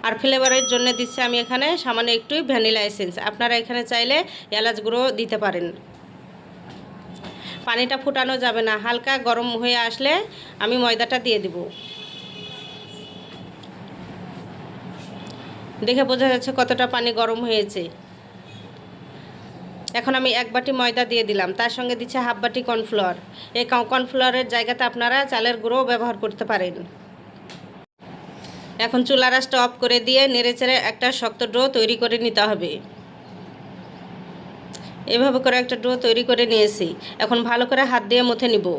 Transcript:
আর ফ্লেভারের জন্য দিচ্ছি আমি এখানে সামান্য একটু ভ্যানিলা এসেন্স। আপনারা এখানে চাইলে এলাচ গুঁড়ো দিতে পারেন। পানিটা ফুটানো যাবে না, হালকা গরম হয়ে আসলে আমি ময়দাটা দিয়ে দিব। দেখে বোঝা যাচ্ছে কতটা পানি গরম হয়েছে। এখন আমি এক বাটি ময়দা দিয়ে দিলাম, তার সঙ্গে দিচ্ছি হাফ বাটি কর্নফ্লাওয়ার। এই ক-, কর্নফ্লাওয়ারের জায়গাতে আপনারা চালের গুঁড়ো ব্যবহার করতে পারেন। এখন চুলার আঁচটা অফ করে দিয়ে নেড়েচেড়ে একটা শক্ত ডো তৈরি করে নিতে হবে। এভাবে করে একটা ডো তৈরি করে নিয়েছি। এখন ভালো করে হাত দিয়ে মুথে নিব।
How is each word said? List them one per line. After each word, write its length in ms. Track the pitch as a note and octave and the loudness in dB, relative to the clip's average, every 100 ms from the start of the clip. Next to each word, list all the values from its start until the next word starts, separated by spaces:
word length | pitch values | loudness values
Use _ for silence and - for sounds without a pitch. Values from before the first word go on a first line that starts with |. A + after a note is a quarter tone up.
আর 100 | A3+ A3 | -2 0
ফ্লেভারের 480 | C4+ C4 C4 B3+ B3+ | 2 6 6 4 4
জন্য 160 | A#3+ B3 | 2 2
দিচ্ছি 260 | A#3 A#3+ - | 0 -4 -2
আমি 160 | B3 A#3+ | 0 0
এখানে 280 | A#3 B3+ C#4+ F4 | 0 0 0 0
সামান্য 320 | C4 A3+ A#3+ A3+ | -2 0 2 0
একটু 160 | A3+ D4+ C4 | 0 -2 2
ভ্যানিলা 340 | C4 A3 A3 G#3 | 2 2 2 0
এসেন্স। 240 | G3+ F#3 F3 - | -2 -6 -4 -6
আপনারা 240 | G#3 A#3+ A#3 | 0 0 2
এখানে 260 | A3+ A#3+ A#3 | 0 -4 -2
চাইলে 260 | A#3+ A#3 D4 F4 - - | 0 2 2 0 -8 -6
এলাচ 260 | G#3+ A3 A3 G#3+ | 0 0 0 -2
গুঁড়ো 160 | A#3+ B3+ | 0 0
দিতে 260 | A3 A3+ G#3+ | 0 -2 0
পারেন। 280 | G#3 F3 E3+ F3 - - - - - - - - - - - - - - - - - - - | 0 0 -4 -8 -18 -20 -20 -20 -20 -20 -20 -20 -18 -18 -18 -18 -18 -16 -16 -14 -14 -8 -2
পানিটা 300 | A#3 B3 C4+ | 0 2 0
ফুটানো 380 | C4+ C#4 B3+ B3+ | 0 0 0 2
যাবে 240 | B3 A3+ | 2 2
না, 120 | A3+ G#3+ | 2 0
হালকা 360 | A3 A#3+ A#3+ C4+ A#3+ | 0 -2 0 0 2
গরম 220 | A#3 A#3+ A3+ | 2 0 0
হয়ে 160 | B3 A#3+ A#3 | 0 2 0
আসলে 240 | A3+ C#4 E4+ A4 - - - | 0 2 2 0 -12 -18 -4
আমি 160 | G#3 B3 | 0 2
ময়দাটা 400 | A#3+ A3+ A#3 B3+ | 2 2 2 0
দিয়ে 200 | B3 G#3 | 2 0
দিব। 160 | F#3+ E3+ F3 - - - G#3 - - - - - - - - - - - - - - - - - - - - - - - - - - - - - - G3+ - - - - - - G#3+ | 0 -6 -10 -12 -16 -16 -16 -16 -16 -14 -14 -14 -16 -16 -16 -16 -16 -16 -16 -16 -16 -16 -16 -16 -16 -14 -14 -14 -12 -14 -14 -14 -14 -14 -14 -14 -14 -14 -14 -14 -14 -14 -14 -6 0
দেখে 180 | B3+ | 2
বোঝা 240 | C4+ B3+ C4+ | 2 4 4
যাচ্ছে 220 | B3+ B3 C4 | 2 0 0
কতটা 280 | B3 B3+ B3 | 0 2 0
পানি 220 | B3 A#3 | 0 0
গরম 280 | A3 A3+ A3+ | 0 0 0
হয়েছে। 420 | A#3+ A3 G3+ G3+ E3 - - - - - - - - - - - - - - - - - - - - | 0 0 0 -4 -8 -12 -20 -20 -20 -20 -20 -18 -18 -18 -20 -18 -18 -18 -18 -18 -18 -16 -16 -12 -4
এখন 200 | A#3+ A#3+ C4 | -2 2 2
আমি 140 | C4 A#3 | 4 2
এক 60 | B3 | 2
বাটি 200 | A#3 B3 | 0 0
ময়দা 320 | C4 A#3+ A3+ A#3+ | 2 2 2 2
দিয়ে 180 | A#3 | 2
দিলাম, 260 | G#3+ G3+ F3+ | 2 2 0
তার 180 | F#3+ A#3 A#3+ | 2 0 0
সঙ্গে 180 | B3 A#3+ | -4 -4
দিচ্ছি 220 | B3 C4 | -2 -2
হাফ 200 | A#3+ A3+ | 0 0
বাটি 200 | A#3 B3 | 0 -2
কর্নফ্লাওয়ার। 560 | B3 A3+ A3 G#3+ F#3 F3 - - - | -2 -2 0 0 0 -2 -10 -18 -6
এই 120 | A#3 A#3+ | -4 2
ক-, 220 | B3 A#3+ | 2 2
কর্নফ্লাওয়ারের 580 | B3+ B3+ C4 B3+ B3 B3 | 0 0 2 2 2 0
জায়গাতে 360 | A#3 A3+ B3 | 0 0 0
আপনারা 340 | B3 A#3+ A#3+ C4 C#4 | 0 2 2 2 2
চালের 300 | B3 A3+ A#3+ | 2 0 0
গুঁড়ো 220 | A3+ B3 B3+ | 0 2 2
ব্যবহার 300 | A#3+ A#3+ G3+ | 2 0 -2
করতে 280 | G#3+ G3+ A3 | -4 -4 0
পারেন। 300 | G#3 F3+ - F3 - - - - - - - - - - _ - - - - - - - - | 0 0 -4 -12 -16 -20 -20 -20 -20 -18 -18 -18 -20 -20 _ -20 -18 -18 -18 -16 -16 -16 -4
এখন 200 | A3+ B3 | 2 2
চুলার 300 | B3 C4+ B3+ | 4 6 6
আঁচটা 240 | B3+ C4 C4 | 4 4 2
অফ 100 | B3 B3 | 2 2
করে 180 | B3 A#3+ | 2 4
দিয়ে 220 | A#3 C4 C4+ | 6 6 6
নেড়েচেড়ে 480 | B3 A#3+ A#3+ B3+ C4 G3 | 4 2 2 4 4 2
একটা 160 | A3+ B3 | 0 0
শক্ত 300 | B3+ A#3 A3 A#3 | 0 -4 -2 0
ডো 80 | A#3 C4+ | 2 4
তৈরি 260 | C4 A3 A#3 | 4 2 2
করে 220 | A#3+ A#3 | 2 2
নিতে 260 | A#3 A3 G#3+ | 2 4 2
হবে। 220 | G#3 E3 D3 - - - - - - - - - - - - - - - - - - - - - - - | 2 -2 -6 -12 -18 -18 -20 -18 -16 -16 -16 -16 -16 -16 -16 -16 -16 -14 -16 -16 -16 -14 -14 -14 -12 0
এভাবে 320 | A#3 C4+ B3+ | 4 4 4
করে 160 | C4 B3 | 4 2
একটা 180 | B3 A#3+ | 2 -2
ডো 80 | A#3 B3 | 0 2
তৈরি 260 | B3 A3+ | 4 2
করে 200 | B3 A#3+ A#3 | 4 4 4
নিয়েছি। 420 | A3 G#3 G#3 F3 - - - | 6 4 4 -2 -4 -12 -4
এখন 180 | G#3+ A#3+ | 2 2
ভালো 200 | A#3 A#3 B3 | 2 2 2
করে 180 | C4 C4+ | 4 4
হাত 180 | B3 G3+ | 2 4
দিয়ে 160 | A#3+ | 4
মুথে 240 | B3 A#3 B3+ | 4 2 4
নিব। 200 | G#3+ F3+ | 4 2